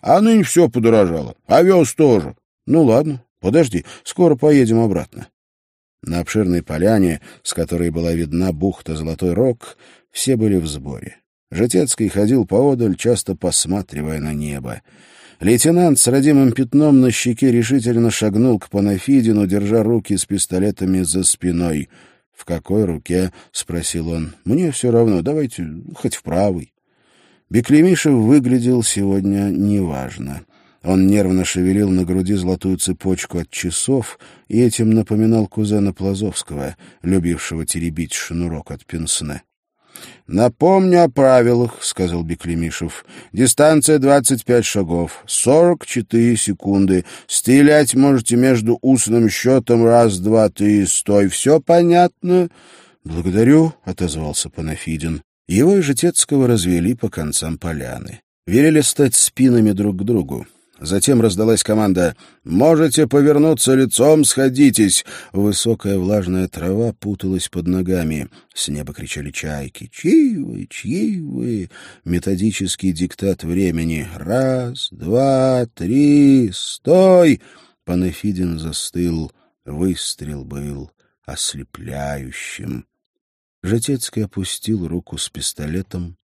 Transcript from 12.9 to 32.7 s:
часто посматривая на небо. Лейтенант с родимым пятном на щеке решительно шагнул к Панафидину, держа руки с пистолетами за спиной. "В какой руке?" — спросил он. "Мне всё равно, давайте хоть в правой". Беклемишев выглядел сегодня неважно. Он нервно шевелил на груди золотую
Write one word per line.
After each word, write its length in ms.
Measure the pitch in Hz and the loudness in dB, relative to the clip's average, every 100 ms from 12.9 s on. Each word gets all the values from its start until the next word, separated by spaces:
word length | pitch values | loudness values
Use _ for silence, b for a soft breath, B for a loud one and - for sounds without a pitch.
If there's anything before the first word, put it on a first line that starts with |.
| 90 | -2
часто 400 | - 120 - 92 | -2 -2 -4 -6
посматривая 840 | 92 80 80 98 98 73 76 78 | -4 -4 -4 -6 -6 -10 -8 -8
на 120 | 73 | -6
небо. 480 | 76 73 71 64 57 b b b b b b | -8 -8 -10 -12 -14 b b b b b b
Лейтенант 580 | 87 120 151 170 180 139 | 0 2 4 4 4 4
с 80 | - | 2
родимым 460 | 131 139 143 135 | 2 4 4 4
пятном 480 | 117 127 139 151 135 | 2 0 2 4 6
на 100 | 127 | 4
щеке 400 | 113 123 117 135 | 0 -2 0 2
решительно 600 | 120 113 139 113 117 117 | 2 2 0 0 0 0
шагнул 460 | - 107 101 127 110 | 0 0 2 2 2
к 100 | - | -2
Панафидину, 800 | 101 101 98 - 139 113 104 101 | -2 0 0 2 2 4 2 2
держа 360 | 101 101 113 | 0 0 0
руки 320 | 107 117 110 98 | 2 0 -2 -4
с 100 | - | -4
пистолетами 760 | 98 - 90 101 98 92 92 | -4 -4 -2 -2 -2 -2 0
за 220 | 90 92 | 0 -2
спиной. 680 | 87 - 90 87 87 76 71 b b b b | -2 -2 -2 -2 -2 -4 -8 b b b b
"В 140 | _ - | _ -10
какой 400 | 85 - 101 101 | -10 -2 0 0
руке?" — 480 | 78 - 87 92 b b | -2 -2 -2 -2 b b
спросил 580 | - - 85 82 85 82 | -14 -8 -8 -6 -6 -6
он. 260 | 82 80 - - | -6 -8 -10 -4
"Мне 260 | 131 180 | -2 -2
всё 200 | 135 123 | -2 0
равно, 300 | 117 117 95 | 2 2 2
давайте 460 | 82 156 139 - 80 80 - - | -2 -4 -4 -8 -12 -12 -16 -8
хоть 200 | 131 - | -8 -8
в 80 | |
правой". 500 | - 82 101 90 65 _ _ _ _ _ _ _ _ | -6 -2 0 -2 -8 _ _ _ _ _ _ _ _
Беклемишев 640 | - 117 147 175 180 156 | -2 4 4 6 4 2
выглядел 680 | 135 110 147 123 127 120 123 | 2 6 4 4 0 2 0
сегодня 680 | 110 - 101 98 98 101 101 | 0 -2 0 0 0 0 -2
неважно. 920 | 82 101 104 90 69 65 - 67 69 - b b b | 0 0 0 -2 -4 -10 -10 -12 -12 -16 b b b
Он 240 | 85 95 95 | -2 2 4
нервно 360 | 104 95 92 | 4 2 0
шевелил 460 | 87 92 90 98 101 | -2 -2 0 2 2
на 160 | 92 87 | 0 0
груди 300 | 92 92 101 | -2 -2 -2
золотую 420 | 90 92 95 | -2 -2 -2